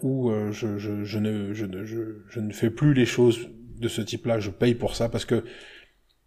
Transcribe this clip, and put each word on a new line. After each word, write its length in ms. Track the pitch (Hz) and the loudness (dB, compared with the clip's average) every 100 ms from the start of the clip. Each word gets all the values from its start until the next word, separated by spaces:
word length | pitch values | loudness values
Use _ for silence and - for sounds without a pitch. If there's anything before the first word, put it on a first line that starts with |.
où, 280 | 131 135 123 | -2 2 2
euh, 200 | 107 104 | 0 -2
je, 260 | 104 110 101 | -4 -4 -4
je, 280 | 104 104 101 | -4 -4 -4
je 120 | 104 | -2
ne, 360 | 107 107 101 | 0 -2 -4
je 120 | 107 98 | -4 -6
ne, 200 | 92 110 | -6 -8
je, 380 | 113 110 107 - | -6 -6 -10 -10
je 120 | 120 | -6
ne 100 | 107 | -6
fais 180 | 104 117 | 0 0
plus 240 | - 147 | 4 4
les 120 | 135 - | 6 4
choses 420 | - 120 - - - - 113 | 6 6 4 -4 -14 -16 -6
de 100 | 113 | -4
ce 140 | - | -4
type-là, 400 | 101 117 117 113 | -6 -4 -2 0
je 80 | 101 | -2
paye 260 | - 123 120 | 2 2 4
pour 220 | 104 - | 0 0
ça, 100 | 113 | 0
parce 160 | 110 | -2
que 220 | - 117 - - - - - _ _ _ | 0 0 0 -16 -18 -20 -20 _ _ _